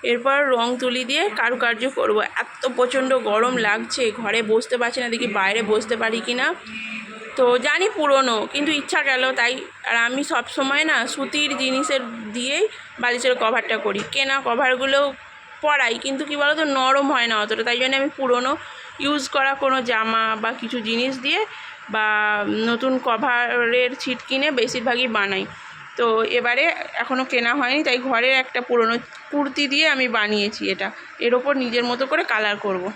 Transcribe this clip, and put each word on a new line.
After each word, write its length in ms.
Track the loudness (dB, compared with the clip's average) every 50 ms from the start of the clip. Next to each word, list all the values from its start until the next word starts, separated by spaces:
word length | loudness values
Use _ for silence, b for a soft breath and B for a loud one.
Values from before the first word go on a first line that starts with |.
| 0
এরপর 340 | 0 0 2 2 2 4 4 4 4 2
রং 140 | 2 2 0 0 0
তুলি 220 | 0 0 0 0 -2 0
দিয়ে 140 | 0 0 0 0 0 0
কারুকার্য 440 | 0 0 0 2 0 0 0 0 -2 -4 -2 0
করব। 200 | 0 2 2 2 0 0 -2 -4
এত 220 | -6 -6 -6 -4 -4 -4 2 2
প্রচণ্ড 340 | 0 2 2 0 2 2 2 0 2 2
গরম 240 | 2 2 2 2 2 0
লাগছে, 460 | 2 2 2 0 -2 -6 -4 -2 0 -2
ঘরে 280 | -2 -2 -4 -2 0 0 2
বসতে 320 | 2 2 2 2 0 -2 0
পারছি 220 | 0 -2 -2 -2
না, 60 | -4 -2 -2
দেখি 140 | -2 -2 -2 0 0
বাইরে 220 | 0 2 2 0 0 2
বসতে 240 | 0 0 2 0 -2 -2
পারি 220 | 0 0 0 -2 -2 -2
কি 60 | -2
না। 140 | 0 0 -2 -2 -4 -8 -14 -12 -12 -10 -10 -10 -12 -12 -12 -14 -14 -14 -12 0 2
তো 80 | 4 4 4 4
জানি 300 | 2 2 2 2 2 0 0 2
পুরনো, 400 | 2 4 6 6 4 4 2 0 -2 -2 -2
কিন্তু 180 | -2 0 0
ইচ্ছা 300 | 0 0 -2 0 0 0 2 2
গেল 140 | 2 2 2 0 2 2
তাই। 140 | 2 0 0 -2 -6 -12 -16 -12 -4 -2
আর 60 | 0 2 2 2
আমি 140 | 0 0 -2
সব 220 | 0 0 -2 -2 -2 -2 -2
সময় 260 | 0 2 2 2 2 2
না 80 | 2 2 0 -2
সুতির 440 | -2 -4 -6 -2 0 0 0 0 0 0
জিনিসের 440 | 0 0 0 0 0 0 0 -2 -2 -4 -10 -10 -10 -8 -6
দিয়েই 300 | -6 -4 -2 0 0 0 -2 B B B B B -2
বালিশের 340 | 0 0 0 2 2 2 2
কভারটা 420 | 4 2 2 2 0 0 0 -2 -2
করি, 240 | 0 -2 -2 -2 -4 -4
কেনা 240 | -2 -2 0 2 0 0 0
কভারগুলো 540 | 0 0 2 4 2 2 2 2 2 2 4 2 2 -2 -6 -16 -20 -20 -20 -20 -20 -18 -4
পরাই, 340 | 0 2 2 4 2 2 0 -2 -4
কিন্তু 180 | -4 -4 -4 -4
কী 100 | -4 -2 0
বলো 120 | 2 2 2 2
তো, 60 | 2 0 2 2
নরম 300 | 4 4 4 4 4 4
হয় 160 | 2 2 2 2
না 80 | 2 0 0
অতটা, 200 | 0 0 -2 0
তাই 140 | 0 0 0
জন্য 120 | 0 0 2 2
আমি 80 | 0 0 -2 -2
পুরনো 340 | 0 2 2 2 2 0 -2 -4 B B B B B B B -4
ইউজ 240 | -2 0 0 0 -2 -2 0
করা 160 | 2 2 2 2 2 2
কোনো 140 | 2 2 2
জামা 420 | 0 0 0 0 0 2 0 0 2 0 0 0 -2
বা 60 | -4 -4 -4
কিছু 160 | -6 -6 -6 -4
জিনিস 340 | -2 -2 0 0 0 0 -2 -4
দিয়ে 200 | -2 -2 0 0 0 -2 B B B B B B B -6
বা 180 | -2 0 0 2 2 2 2 2 2 0 0 0 0 0 0 0
নতুন 240 | 0 0 0 0 0 0 0 0
কভারের 840 | 0 0 2 0 2 2 0 0 0 0 2 2 2 2 2 0 -2 -4
ছিট 180 | -6 -6 -6 -6 -4 -4
কিনে 200 | -2 0 0 2 2 2
বেশিরভাগই 480 | 0 0 -2 -2 0 0 0 0 0 0
বানাই। 360 | 2 0 0 0 0 -4 -4 -6 B B B B B B B -16 -4 0
তো 80 | 2 2 4 2 2 2 0 0
এবারে 260 | 0 2 0 2 2 0 0 -2 -6 -10 -6 -6
এখনও 220 | -4 -2 0 -2 -2
কেনা 260 | 0 0 0 2 2 2 2
হয়নি, 220 | 2 2 2 2 2
তাই 140 | 2 0 0
ঘরের 380 | 0 0 0 2 4 4 4 2 0
একটা 160 | 0 -4 -6
পুরনো 340 | -2 0 2 2 4 4 2 -2 -4 -8 -18 -20 -14 -6
কুর্তি 320 | -2 0 0 0 0 -2 -2 0
দিয়ে 180 | 2 2 4 4 4
আমি 120 | 2 0 0
বানিয়েছি 540 | 2 0 2 2 2 0 0 0 -2 -4 -4 -4 -2
এটা, 140 | -2 -4 -8 -8 B B B B -2
এর 140 | 0 2 2
ওপর 180 | 2 2 0 0 0 0
নিজের 200 | 0 0 0 0
মতো 200 | 0 0 -2 -2 0
করে 120 | 0 -2 0
কালার 340 | 0 0 0 2 0 -2 -2 -2
করব। 180 | -2 -2 -2 -4 -6 -8